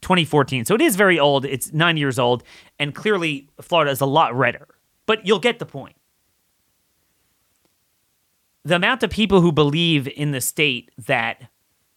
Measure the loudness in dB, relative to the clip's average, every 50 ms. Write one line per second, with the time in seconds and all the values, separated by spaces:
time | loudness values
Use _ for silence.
0 | -2 0 2 2 2 2 2 2 2 2 -2 -4 -2 0 0 2 2 2 2 2
1 | 2 2 2 2 2 2 2 0 -2 -4 -6 -6 -8 -4 -2 0 0 2 2 0
2 | 0 -2 0 0 0 0 0 -2 -4 -10 -20 -20 -20 _ _ -8 -8 -8 -8 -6
3 | -2 -2 -2 -2 -2 -4 -6 -8 -12 _ _ -20 -8 -2 0 2 2 2 0 -2
4 | -2 0 2 2 2 0 0 0 0 0 -2 -4 -12 _ _ _ _ _ _ _
5 | _ -4 -2 -2 0 -2 -2 0 0 -2 -4 -4 -8 -14 -14 -16 -18 -18 _ _
6 | _ _ _ _ _ _ _ _ _ _ _ _ _ _ _ _ _ _ _ _
7 | _ _ _ _ _ _ _ _ _ _ _ _ _ _ _ _ _ _ _ _
8 | _ _ _ _ _ _ _ _ _ _ _ _ -6 -2 -2 0 0 0 -2 0
9 | -2 -4 -2 -2 0 2 4 4 4 4 4 2 2 2 2 0 0 2 2 0
10 | 0 -4 -8 -6 -6 -4 -4 -4 -6 -6 -2 -2 -2 -2 -2 -4 -10 _ _ -12
11 | -6 -4 -2 -2 -2 -4 -8 -10 -16 -20 _ _ _ _ _ _ _ _ _